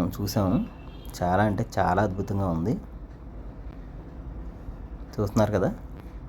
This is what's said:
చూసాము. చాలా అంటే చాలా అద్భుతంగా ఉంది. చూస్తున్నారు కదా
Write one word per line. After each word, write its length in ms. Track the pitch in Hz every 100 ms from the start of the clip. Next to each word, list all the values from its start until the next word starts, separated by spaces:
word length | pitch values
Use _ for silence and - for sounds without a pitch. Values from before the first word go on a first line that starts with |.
| 90 -
చూసాము. 420 | 101 110 95 127 233 - - - - -
చాలా 260 | 87 90
అంటే 220 | 107 92 113 -
చాలా 240 | 87 92
అద్భుతంగా 460 | 104 92 - 98 95 82
ఉంది. 180 | 90 180 - - - - - - - - - - - - - - - - - - - - - - -
చూస్తున్నారు 380 | - 101 113 104
కదా 200 | 101 123 - - - - -